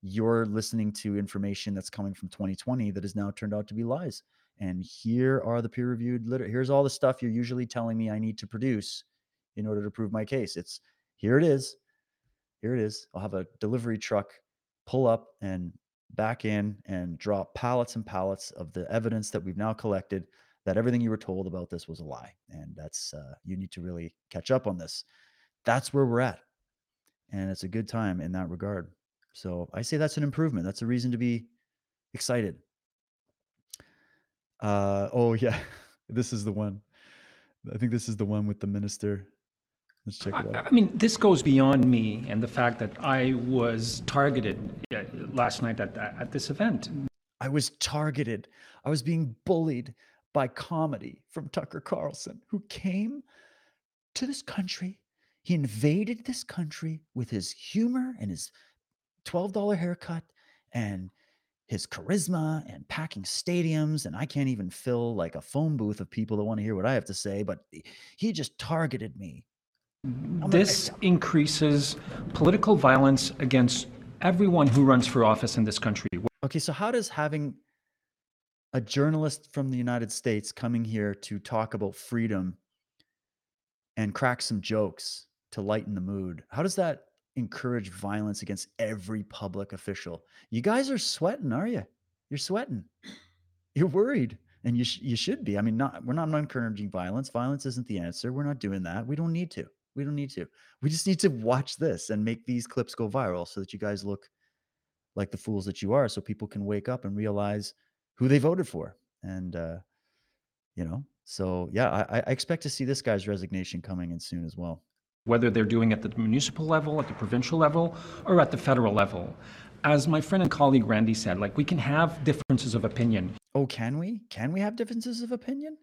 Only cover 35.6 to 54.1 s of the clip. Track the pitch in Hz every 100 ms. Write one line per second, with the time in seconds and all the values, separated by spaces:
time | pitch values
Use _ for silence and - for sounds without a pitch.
35.6 | - - - _ - 113 123 113 104 101
36.6 | 104 98 - _ - - - _ _ _
37.6 | - 107 120 117 - 107 104 107 104 101
38.6 | 101 101 104 - 104 98 98 _ _ _
39.6 | _ _ _ _ - - - - - -
40.6 | - 240 202 - 226 - 214 175 156 135
41.6 | 135 139 127 120 110 107 - 107 113 131
42.6 | 120 113 104 - 147 131 127 127 123 127
43.6 | 117 113 117 - - 143 143 127 107 -
44.6 | - - - 110 95 - - 131 120 -
45.6 | 117 113 98 - 104 - 120 135 - 143
46.6 | 220 139 - 147 135 - _ - 131 143
47.6 | - - - 147 151 131 117 104 - _
48.6 | - - - 151 127 165 143 113 - 170
49.6 | 160 123 117 - _ _ _ 147 127 -
50.6 | - 165 156 127 - - _ 165 - -
51.6 | - 156 - - 156 156 - - _ 202
52.6 | - - 190 185 220 285 - _ _ _
53.6 | _ _ _ _ _